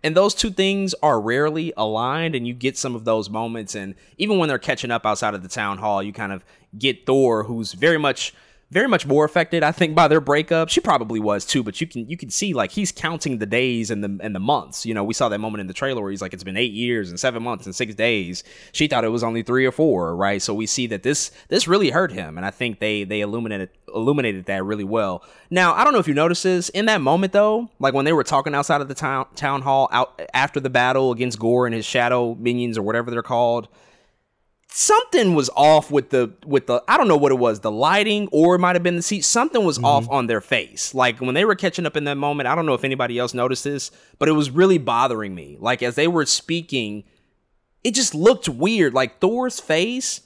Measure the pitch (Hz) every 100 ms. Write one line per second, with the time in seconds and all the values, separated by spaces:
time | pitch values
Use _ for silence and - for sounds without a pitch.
0 | 160 160 202 - 233 185 190 196 190 -
1 | 151 117 104 123 151 156 160 - 107 107
2 | 123 147 165 139 120 123 131 131 139 117
3 | 113 110 101 110 117 113 104 107 98 98
4 | _ - 208 196 160 127 - 131 127 117
5 | 107 104 110 101 92 - 104 98 107 98
6 | 101 101 104 95 _ _ _ 104 135 120
7 | - 135 131 110 104 117 110 92 151 160
8 | 147 131 - _ _ _ _ 170 262 185
9 | 143 143 151 180 165 170 151 156 170 156
10 | 156 156 139 147 156 165 160 - 247 143
11 | 110 113 107 101 - 139 107 98 165 120
12 | 113 170 - - 208 139 98 - 202 -
13 | 160 165 165 123 104 117 127 117 110 107
14 | 101 98 107 98 104 143 76 - 117 107
15 | 101 113 123 101 110 104 92 92 139 120
16 | 101 98 95 90 90 95 123 104 120 117
17 | 95 87 135 117 120 110 98 90 117 101
18 | 113 110 87 90 - - - - 151 127
19 | 113 117 117 113 107 127 131 127 156 101
20 | 85 87 98 101 - 107 110 - 120 104
21 | 123 147 - - _ 180 160 190 175 147
22 | 180 98 82 80 95 - 123 104 107 104
23 | 98 104 104 113 113 101 92 _ - 107
24 | 117 147 120 98 90 98 95 107 98 113
25 | 101 87 - - _ 175 180 - 277 254
26 | 160 143 160 175 185 180 175 185 220 214
27 | 135 165 190 202 208 220 240 _ 135 131
28 | 139 160 - 143 147 143 143 151 139 139
29 | 151 135 135 - 143 139 135 135 131 123
30 | 131 - - 123 139 147 131 127 127 131
31 | 131 117 127 107 113 123 123 113 104 127
32 | 120 123 120 117 120 123 120 110 101 117
33 | 120 117 - 120 120 120 107 _ _ _
34 | _ _ _ _ _ _ _ - - 415
35 | 494 330 202 160 123 - 147 156 - 147
36 | - 131 117 95 151 139 - 123 - 240
37 | 233 151 143 131 123 107 110 107 147 196
38 | 208 208 208 151 165 180 180 180 175 175
39 | 170 208 - 233 285 247 190 127 123 143
40 | 120 139 117 110 - 123 73 - - 131
41 | 123 117 127 135 214 196 190 - 160 151
42 | 143 139 143 147 127 156 160 123 139 131
43 | 123 120 120 127 127 127 143 143 - _
44 | _ _ 156 151 143 135 190 180 127 117
45 | 127 113 104 90 71 73 107 123 123 120
46 | 160 170 143 - - 165 165 131 107 104
47 | - _ _ _ _ _ _ _ 233 226
48 | 240 151 190 269 - 120 180 226 151 123
49 | 131 - 185 240 254 - - 160 202 247
50 | - -